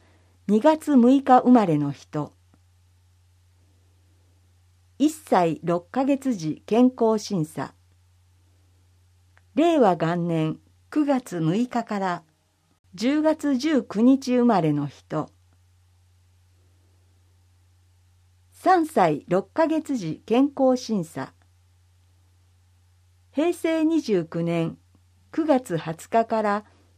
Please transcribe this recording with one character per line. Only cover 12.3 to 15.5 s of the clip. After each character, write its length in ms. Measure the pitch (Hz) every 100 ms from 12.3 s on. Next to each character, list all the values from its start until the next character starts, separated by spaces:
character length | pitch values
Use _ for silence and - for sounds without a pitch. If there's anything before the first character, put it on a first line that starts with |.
| _ _ _ _ _ _
十 280 | 180 240 302
月 340 | 311 311 285 254
十 260 | 294 285
九 180 | - 190
日 340 | 240 269 247 247
生 80 |
ま 160 | 240 196
れ 120 | 160
の 160 | 147 143
人。 420 | - - 156 - _ _